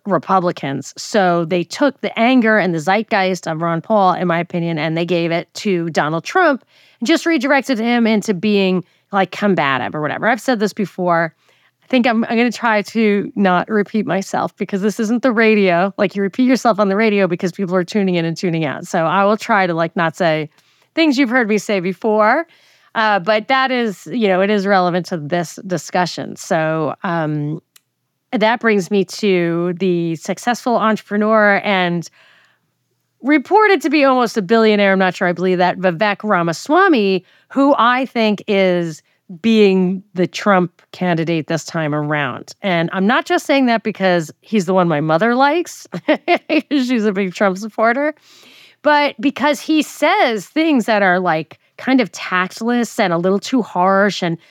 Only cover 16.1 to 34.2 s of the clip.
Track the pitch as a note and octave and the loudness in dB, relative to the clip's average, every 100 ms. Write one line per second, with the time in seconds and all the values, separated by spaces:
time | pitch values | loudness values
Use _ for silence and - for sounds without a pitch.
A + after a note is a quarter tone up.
16.1 | G3+ G3 - B3+ C4 A#3+ G3 G3+ G3 A3+ | 0 -4 0 2 2 2 2 2 2 2
17.1 | G3+ F#3+ F3 F#3 E3+ G3 F#3 F3 A3 G3 | 2 0 0 -4 -4 -2 -2 0 -2 0
18.1 | F3+ E3 D#3+ F#3+ E3 D#3 - F3+ F#3 D#3+ | 0 -2 -2 -2 -2 -2 -6 -4 -2 0
19.1 | F3+ G3+ A3 - G#3+ F#3 E3 E3 - E3 | 2 2 0 0 0 2 0 -2 -2 -2
20.1 | - E3+ D#3 D3+ _ _ _ _ - D#4+ | 0 0 0 -4 _ _ _ _ 0 0
21.1 | B3+ C4+ B3+ A3 G#3 - G3+ F3+ F#3 A3+ | 2 2 2 2 0 0 -2 -2 -4 -2
22.1 | G#3+ G#3+ C4+ E4+ _ _ _ _ - A3 | 2 2 2 -2 _ _ _ _ -2 0
23.1 | G3+ F3 G#3+ G#3+ C4 C4 B3+ A#3 F3+ - | 0 2 -2 2 0 0 0 -2 -4 -8
24.1 | B3 G#3+ F#3 G3 G#3+ F#3+ G3 F3+ F3 E3 | -2 0 2 2 0 2 2 2 -2 -4
25.1 | F3 D3 F3 F3 - G3 F3 - F#3 F3 | -8 -4 -4 -4 -10 -8 -8 -4 -4 -4
26.1 | - - - - E3+ D#3 D#3+ D3 - G3 | -4 -10 -12 -4 -2 -2 -2 -4 -6 -6
27.1 | E3+ D3+ D3+ D3 D#3+ _ _ _ _ _ | -4 -2 -4 -4 -8 _ _ _ _ _
28.1 | _ _ A#3+ G#3+ A#3 A3+ G#3 E3+ G3+ F#3+ | _ _ 0 0 2 0 0 0 0 -2
29.1 | - G#3 F3+ E3+ E3+ F3 F3 F#3+ F3 E3+ | -2 0 2 0 -2 -4 -2 -2 0 -2
30.1 | E3 - F3+ - A#3+ - A3+ A3 G#3+ - | -4 -6 -6 -4 -4 -2 0 2 0 -2
31.1 | G#3 G#3+ A3 G#3 G3 G#3 F#3+ F3+ E3+ D#3+ | -2 2 4 4 2 2 0 0 -2 -6
32.1 | _ _ _ _ _ _ _ _ _ _ | _ _ _ _ _ _ _ _ _ _
33.1 | _ B3 D4+ A#3+ G4 G#4+ F4+ D#4 D4+ C4+ | _ 0 0 4 2 4 2 2 2 4
34.1 | B3+ | 2